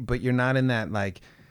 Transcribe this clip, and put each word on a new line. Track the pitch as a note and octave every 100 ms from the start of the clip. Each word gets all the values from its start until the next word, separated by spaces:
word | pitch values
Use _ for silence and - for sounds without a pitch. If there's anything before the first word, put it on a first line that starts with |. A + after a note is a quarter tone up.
but | B2 B2
you're | B2+
not | B2 B2+ C3
in | C3
that, | A#2+ F#2+
like, | G#2 G2 F#2 - - -